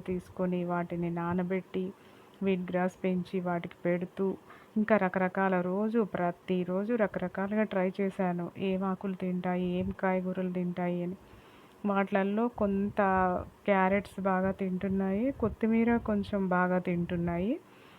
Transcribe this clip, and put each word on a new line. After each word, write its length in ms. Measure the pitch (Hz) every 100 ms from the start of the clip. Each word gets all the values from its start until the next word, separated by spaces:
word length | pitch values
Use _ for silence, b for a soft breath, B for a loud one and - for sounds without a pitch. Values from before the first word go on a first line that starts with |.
తీసుకొని 580 | 175 180 - - 185 180
వాటిని 460 | 175 175 170 170 170
నానబెట్టి 720 | 170 170 180 175 190 - 190 185 - B B B -
వీట్ 240 | 196 185 180
గ్రాస్ 300 | 180 185 -
పెంచి 400 | 190 180 175 190
వాటికి 360 | 180 175 175 -
పెడుతూ, 460 | 175 175 180 - 190 - - B B 220
ఇంకా 200 | 214 208
రకరకాల 560 | 185 190 185 190 190 185
రోజు, 380 | 180 190 220 233 190
ప్రతిరోజు 840 | 180 175 175 - 185 180 185 208 240
రకరకాలుగా 680 | 196 - 180 - 196 214 214
ట్రై 220 | 196 185
చేశాను. 520 | 185 196 - 185 175 175 -
ఏం 200 | 196 185
ఆకులు 340 | 190 185 202 185
తింటాయి, 500 | 185 180 180 180 180
ఏం 160 | 180 185 -
కాయగూరలు 560 | 190 185 185 185 185
తింటాయి 440 | 180 175 175 175 175
అని. 160 | 175 196 B B B B B -
వాటిలల్లో 580 | 202 196 196 196 196 208 240
కొంత 460 | - 202 196 202 - 196 190 185 180 - -
క్యారెట్స్ 560 | - 190 185 202 - -
బాగా 280 | 190 185 190
తింటున్నాయి, 720 | 190 190 180 196 190 190 196 262
కొత్తిమీర 560 | - 214 - 220 226 233 233
కొంచెం 400 | 226 208 196 202 190
బాగా 300 | 180 180 180
తింటున్నాయి. 720 | 180 175 170 175 170 170 196 339 - B B